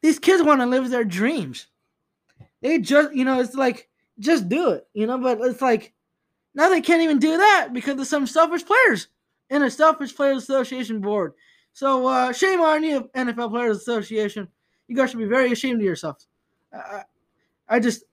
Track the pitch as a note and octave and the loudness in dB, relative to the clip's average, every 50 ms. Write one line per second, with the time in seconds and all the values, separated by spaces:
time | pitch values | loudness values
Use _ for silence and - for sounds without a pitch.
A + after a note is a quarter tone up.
0 | - D#4 D#4 D#4 - - F#4+ F#4 E4 D4 D4+ C4+ B3 A#3+ B3+ B3+ C4 B3 B3+ B3 | 2 2 0 2 2 2 4 4 6 4 4 4 2 2 0 0 0 0 -2 -2
1 | A#3 G#3 E3+ F3+ G3+ B3 D#4+ D4+ F#3 C3+ B2 - - _ _ _ _ _ _ _ | -2 -2 -2 -2 -2 -2 -2 -2 -6 -8 -10 -14 -18 _ _ _ _ _ _ _
2 | _ _ _ _ _ _ _ _ - _ _ _ - C4 D#4+ D#4+ G#3 - C4+ C#4+ | _ _ _ _ _ _ _ _ -20 _ _ _ -4 -2 0 0 0 2 4 4
3 | D4+ D4 D4+ C4+ B3+ B3+ C4 B3+ B3+ A#3+ B3+ C4+ C4+ B3+ A#3+ - - _ _ _ | 4 2 0 -2 0 0 0 0 -2 -2 -2 -2 -2 -2 -2 -4 -12 _ _ _
4 | _ _ _ - G3+ C4 E4 C#4 G3+ F3 G3 D4+ F4 C#4 F3+ C#3+ - _ _ G#3+ | _ _ _ -8 0 0 0 0 2 -2 -2 0 0 0 0 -2 -6 _ _ -4
5 | G#3+ A3 B3 C4 B3 B3+ B3 G#3+ A#3 B3+ B3+ - C4+ B3+ A#3 A3 - - _ _ | -4 -2 -2 -2 0 -2 -2 0 0 -2 -2 0 0 2 2 0 0 -6 _ _
6 | _ _ _ _ _ _ _ _ _ _ _ C#4 D4+ F4+ F#4+ E4 E4 - E4+ E4 | _ _ _ _ _ _ _ _ _ _ _ 2 2 4 4 2 2 2 2 2
7 | E4 D#4+ D4+ C#4 G#3+ D#4 D#4+ E4 F#4+ G#4+ G#4 F#4 D4 - A#3+ B3 - C4+ C#4 C4 | 4 2 2 2 2 2 2 4 4 6 4 4 2 -2 -6 -8 -6 -4 -6 -4
8 | C4+ - - D4 C#4 A#3 - D#4+ E4 E4 E4 E4+ - - G4+ B4 C5 A4 B3+ F#3+ | -4 -4 -2 -2 -2 -2 2 2 2 2 2 -6 -2 0 2 4 4 4 2 0
9 | - _ _ _ _ _ _ _ _ _ C4 D4 C#4+ B3+ - - D4+ D#4+ D#4 D#4 | -4 _ _ _ _ _ _ _ _ _ -2 0 0 0 0 2 2 2 2 2
10 | C#4+ B3+ - - C#4+ C#4 C4+ C4 G#3+ - C4+ C4+ B3 B3+ C4 B3+ B3 G#3 A3+ G#3+ | -4 -10 -6 -2 0 0 0 0 -4 -2 -2 -2 -2 -2 -6 -10 -8 -6 -6 -6
11 | F#3+ G3+ G#3 G#3 F#3 D#3 - _ _ _ _ _ _ _ _ - C#4 C4+ C4+ B3+ | -4 -4 -2 -2 -4 -4 -8 _ _ _ _ _ _ _ _ -4 -2 0 0 0
12 | B3+ B3+ C4 B3+ B3+ B3+ B3 B3 - C#4+ C#4+ F4+ E4+ D#4 D#4 D4+ D#4 D#4+ D4 C4+ | 0 0 0 0 0 -2 -2 0 0 0 2 2 2 2 2 2 0 -2 -2 -4
13 | A#3 - _ C4 B3+ B3 A#3 A#3 A#3+ A3+ G#3 A#3+ A#3+ A#3+ G#3+ G3+ - - A#3+ A3+ | -6 -6 _ -6 -6 -6 -4 -6 -6 -6 -4 -4 -2 -2 -2 -4 -4 -4 -4 -4
14 | G3+ - A3 A3 G#3+ G#3 G3+ G#3+ G3 F3+ _ _ _ _ _ _ _ _ A#3+ B3 | -4 -6 -4 -4 -4 -4 -6 -8 -12 -14 _ _ _ _ _ _ _ _ -2 0
15 | C4+ B3+ B3+ A#3 A3+ G3+ A3+ C4 C4 B3 A#3+ A3+ - C4 B3 A#3 G#3 F#3+ E3+ D3 | 0 0 0 -6 -4 -2 0 2 2 2 0 -2 -2 -4 -2 0 0 -2 -2 -4
16 | - D#3+ C#3 _ _ _ _ _ _ _ _ _ _ _ - - - - G3 G3+ | -6 -10 -12 _ _ _ _ _ _ _ _ _ _ _ -20 -20 -16 -14 -14 -16
17 | - _ _ _ _ _ _ _ _ _ _ _ _ _ G#3+ B3 A3 A#3+ G#3 - | -16 _ _ _ _ _ _ _ _ _ _ _ _ _ 0 0 2 0 -2 -4
18 | _ _ | _ _